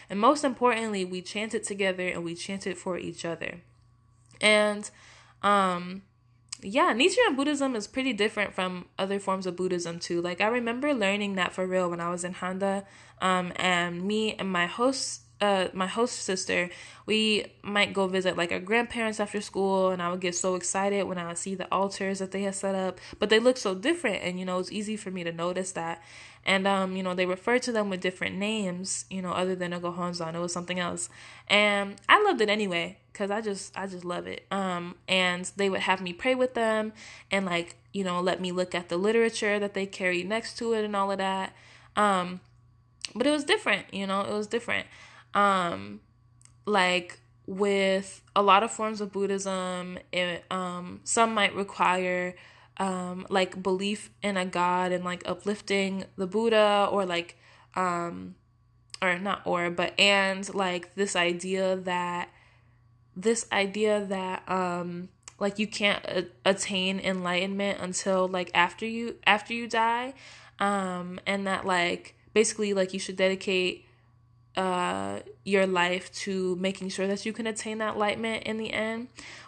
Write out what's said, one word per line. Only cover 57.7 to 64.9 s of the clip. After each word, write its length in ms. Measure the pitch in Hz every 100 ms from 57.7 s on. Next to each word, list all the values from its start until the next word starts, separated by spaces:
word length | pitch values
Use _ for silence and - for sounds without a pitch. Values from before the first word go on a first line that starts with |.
| -
um, 580 | 185 175 170 185 185 185 _ _ _ _ _ -
or 200 | 190 175
not 220 | 196 -
or, 260 | 180 175 175
but, 280 | 175 175 -
and, 520 | 202 202 190 190 202
like, 440 | 196 180 180 175 -
this 180 | 202
idea 600 | 180 175 175 185 190 190 190
that, 520 | 185 180 175 175 - - _ _ _ _ _ _ _ 185
this 300 | 208 226 -
idea 520 | 202 196 202 214 208
that, 440 | 196 190 185 185 -
um, 600 | 185 180 175 175